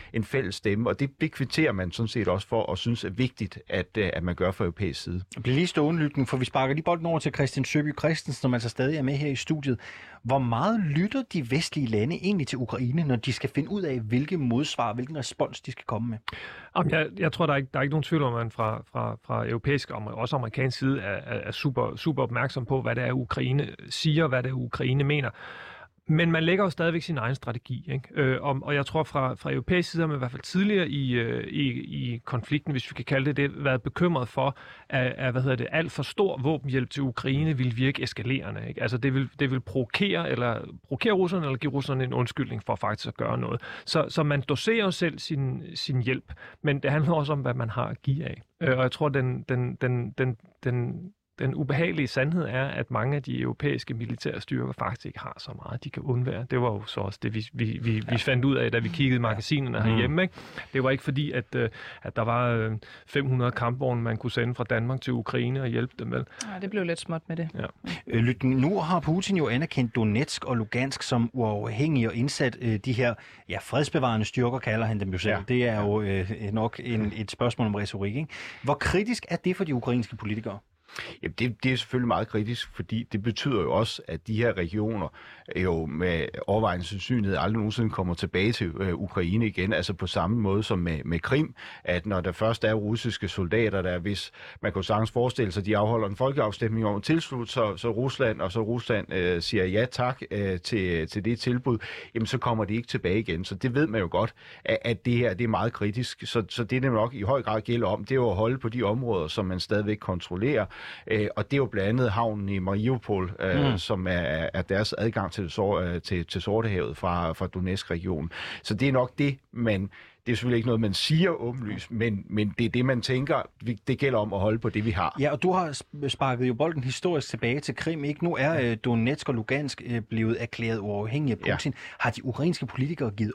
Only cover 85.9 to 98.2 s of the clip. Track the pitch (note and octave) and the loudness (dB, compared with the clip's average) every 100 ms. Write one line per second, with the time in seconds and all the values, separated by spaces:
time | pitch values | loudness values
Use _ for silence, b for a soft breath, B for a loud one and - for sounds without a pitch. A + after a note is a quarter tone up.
85.9 | D#2+ F2+ E2+ C#2+ - - G2+ A2 F2+ E2+ | -2 0 0 -2 -4 0 2 2 0 -4
86.9 | G2+ - B2 G2 F#2+ G#2 A2+ G#2+ G#2 A2+ | -6 -2 0 2 2 2 2 0 0 0
87.9 | - F2+ E2+ F2+ F2+ G#2 A#2+ F2+ D2+ F#2+ | 0 -2 -2 -2 2 2 2 -2 -2 -2
88.9 | E2+ F2+ - F2 G#2+ A2+ F#2 F#2+ E2 F2+ | -2 -2 0 2 2 2 0 0 0 0
89.9 | F#2 F#2 G2+ E2+ A#2 G2+ G2 A2 F#2+ E2+ | -2 -2 0 2 2 2 2 2 0 0
90.9 | D#2 D2+ E2 - C#3 D#3 - B B - | -2 -2 -2 2 0 0 -4 B B -2
91.9 | F2+ G2 F#2+ F2 F2 A2 A2+ A2 A2 G#2 | -2 0 -2 -2 0 0 2 2 2 0
92.9 | A2+ A#2+ G2+ F#2+ - F2 A2 A2 F#2+ F#2 | -2 -2 -4 -4 -2 0 2 2 2 0
93.9 | F2+ F2+ G2 - B B B G#2 F#2+ F#2 | -2 -2 -4 -6 B B B -4 -2 0
94.9 | G#2+ A2+ B2 B2 - G#2+ F#2 F#2+ G2+ G#2+ | 2 2 2 0 0 -2 -2 0 2 4
95.9 | A#2 G#2 G2+ C3 C#3 A2 G2 A2+ A2 G#2+ | 2 0 0 0 2 0 0 -2 0 0
96.9 | G2+ - E3 - B2+ A#2 B2+ A2 F#2 A#2 | 0 2 0 0 -6 -4 0 0 0 -2
97.9 | A2 C3 - | 0 0 2